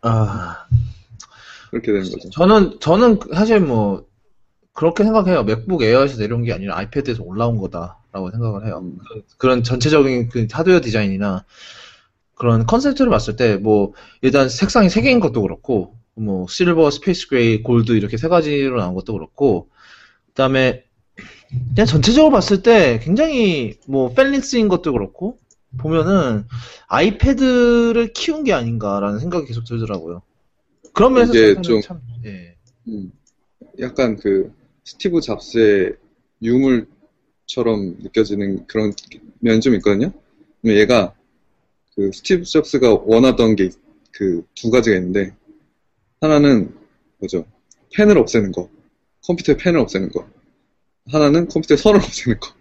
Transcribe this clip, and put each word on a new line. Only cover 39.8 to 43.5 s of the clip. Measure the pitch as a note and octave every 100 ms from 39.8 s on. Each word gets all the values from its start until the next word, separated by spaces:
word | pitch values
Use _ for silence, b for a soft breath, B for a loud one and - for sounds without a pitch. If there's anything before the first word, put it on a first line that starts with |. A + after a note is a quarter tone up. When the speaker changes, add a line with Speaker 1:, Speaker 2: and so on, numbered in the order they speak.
| G#2 G2+ D3 - _ _ _ _
Speaker 2:
근데 | A2+ G#2
얘가 | G#2 A#2+ F#2+ _ _ _ _ _ _ _ _ -
그 | G2
스티브 | F#2+ - F#3 F3
잡스가 | - - C#3 B2 G#2 G2+
원하던 | A2+ C3 A#2+ A2+